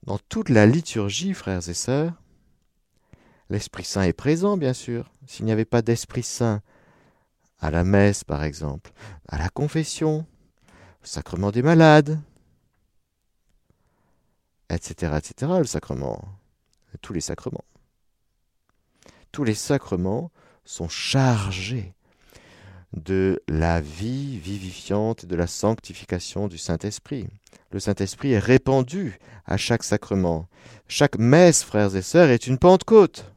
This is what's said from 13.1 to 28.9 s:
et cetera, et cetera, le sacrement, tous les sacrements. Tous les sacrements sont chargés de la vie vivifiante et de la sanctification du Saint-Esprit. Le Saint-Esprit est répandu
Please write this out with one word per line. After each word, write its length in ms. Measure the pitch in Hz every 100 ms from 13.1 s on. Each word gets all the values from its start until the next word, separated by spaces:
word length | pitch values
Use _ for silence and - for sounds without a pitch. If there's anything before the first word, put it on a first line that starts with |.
| _ _ _ _ _ _ _ _ _ _ _ _ _ _ _ _
et 80 | 85
cetera, 380 | - 82 85 76
et 40 |
cetera, 360 | - - 135 185
le 60 | 143
sacrement, 560 | 76 - 64 67 52 95 98 _ _ _ _ _ -
tous 120 | -
les 80 | 92
sacrements. 420 | - - - - - _ _ _ _ _ _ _ _ _ _ _ _ _ - - _
Tous 120 | -
les 120 | 131 104
sacrements 760 | - 143 - 92 92 110 165 _ _ _
sont 240 | _ - 85
chargés 1080 | - - 135 131 113 98 92 95 123 92 - _ _ _ - _ - - 92 -
de 480 | - 80 95 95 92 -
la 340 | 78 85 85
vie 560 | 73 78 107 131 139 120
vivifiante 840 | 82 101 92 87 - 101 110 117
et 40 | 90
de 80 | 87
la 120 | 87
sanctification 1000 | - 101 113 - 90 - 90 - - 101
du 100 | 85
Saint-Esprit. 680 | - 82 104 104 - 143 95 - _ - _
Le 80 | 95
Saint-Esprit 540 | 101 101 98 - 143
est 60 | 117
répandu 800 | 98 131 - 135 127